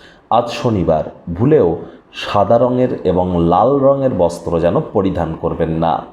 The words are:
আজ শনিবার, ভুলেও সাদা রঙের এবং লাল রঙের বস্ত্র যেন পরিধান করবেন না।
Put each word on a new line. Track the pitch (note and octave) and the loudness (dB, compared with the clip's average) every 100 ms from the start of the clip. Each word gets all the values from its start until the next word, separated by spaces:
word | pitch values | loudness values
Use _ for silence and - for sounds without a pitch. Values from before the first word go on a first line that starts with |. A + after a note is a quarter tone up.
| - - _ | -20 -20 _
আজ | A2+ A#2+ | 0 0
শনিবার, | - B2 G#2 D#2+ D#2 D2 - - | -4 -2 0 0 0 -2 -10 -10
ভুলেও | E2+ C3 D#3 F2 E2 - - _ | -2 2 4 4 0 -8 -18 _
সাদা | - - G2+ G2 A#2+ | -14 -4 0 2 2
রঙের | B2 B2+ B2+ - | 2 2 0 -2
এবং | - F2 F2+ F2 E2+ | -2 0 0 0 2
লাল | F2+ A#2 C#3+ | 4 2 2
রঙের | C3+ C#3 C3 G#2+ | 2 2 0 0
বস্ত্র | E2+ - E2 E2+ | 0 -2 -4 -2
যেন | F2 A#2 D#3 | 0 0 -2
পরিধান | G#2+ F#2+ F2 D#2+ D#2+ | -2 -2 -2 -4 -4
করবেন | E2 D#2+ D#2+ | -6 -4 -4
না। | D#2+ E2 C2+ - | -2 -2 -2 -6